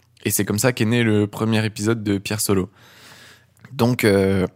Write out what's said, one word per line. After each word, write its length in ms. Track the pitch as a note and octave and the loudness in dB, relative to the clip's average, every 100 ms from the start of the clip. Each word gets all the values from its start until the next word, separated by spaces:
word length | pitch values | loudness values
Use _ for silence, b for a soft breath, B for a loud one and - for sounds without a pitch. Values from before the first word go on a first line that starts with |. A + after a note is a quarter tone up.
| b _ G#2 | b _ -4
Et 40 | |
c'est 160 | - G2 | -2 -2
comme 140 | G#2 | 0
ça 140 | B2+ | 0
qu'est 120 | B2 A2 | 0 0
né 160 | A#2+ | 0
le 240 | A2+ G#2+ G#2 | 2 2 0
premier 400 | - A2+ A2 G#2+ | -2 -2 0 -2
épisode 380 | G#2 G#2 A#2 | -2 -2 -2
de 160 | G#2 G2 | -2 -4
Pierre 200 | - G#2+ | -4 -6
Solo. 300 | - F#2+ F2+ B B B B B B B B B - | -2 -2 -2 B B B B B B B B B -18
Donc, 320 | B2+ A#2+ B2 | -2 0 2
euh, 420 | A2 G2 G2 F#2+ F#2 | 2 4 2 0 -2